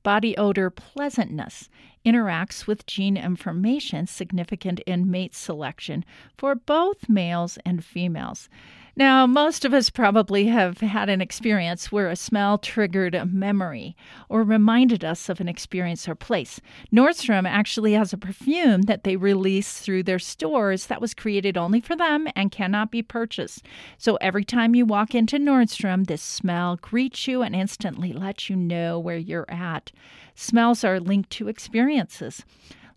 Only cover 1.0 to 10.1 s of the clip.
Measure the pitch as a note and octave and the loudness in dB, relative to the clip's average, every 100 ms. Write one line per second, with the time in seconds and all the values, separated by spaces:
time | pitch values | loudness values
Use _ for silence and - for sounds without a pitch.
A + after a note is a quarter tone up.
1 | C#4+ C4 D#3+ D3+ - - - _ - _ | -4 -2 -4 -6 -10 -14 -20 _ -20 _
2 | A3+ A#3+ G#3 E3 F#3+ - - G#3+ - - | 2 2 2 -2 -6 -8 -6 -6 -6 -4
3 | G3 G3 F3+ F3+ F#3 E3 G#3 C#4+ - D#3+ | -2 -2 -2 -6 -4 -2 0 -2 -4 -6
4 | F3+ - F3+ F#3 F3 F#3 F#3 F3 - F3+ | -6 -8 -6 -6 -6 -6 -6 -6 -4 0
5 | F#3 F3+ F#3 - - D#3 C#3 - - D3+ | 0 0 -4 -10 -10 -8 -8 -10 -8 -8
6 | - - - - C#4 C4+ - D4+ F4+ G4+ | -10 -16 -20 -6 -4 -2 0 0 2 -2
7 | - G#3 E3+ F3 F3 - F3+ F3 - F3 | 2 2 2 -2 -4 -6 -4 -4 -6 -6
8 | F3+ D#3+ B1 - - - - - - - | -4 -4 -8 -12 -18 -20 -20 -20 -10 2
9 | C4+ C4 B3+ C#4 D4+ D#4+ C4+ C#4 - - | 6 8 6 6 4 2 2 4 2 2
10 | G#3+ | 4